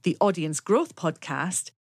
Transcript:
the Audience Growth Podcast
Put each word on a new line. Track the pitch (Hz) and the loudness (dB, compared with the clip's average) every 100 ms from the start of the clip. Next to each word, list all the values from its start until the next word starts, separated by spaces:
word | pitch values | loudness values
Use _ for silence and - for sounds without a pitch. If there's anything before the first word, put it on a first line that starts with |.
the | 180 - | -2 2
Audience | 202 175 156 147 | 2 2 -2 -4
Growth | - 240 330 - | 2 2 2 -4
Podcast | 165 - - 135 175 180 - _ | -4 -4 -6 -4 -4 -4 -6 _